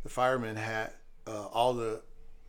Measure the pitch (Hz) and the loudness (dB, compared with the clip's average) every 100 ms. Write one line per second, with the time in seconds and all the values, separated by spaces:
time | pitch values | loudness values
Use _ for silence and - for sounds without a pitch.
0 | - - 127 131 113 110 110 110 113 - | -4 2 4 4 0 -4 -2 -2 -4 -8
1 | - - - 110 101 117 123 123 113 110 | -18 -16 -8 -8 -2 4 4 4 0 -2
2 | - - - - | -8 -14 -14 -14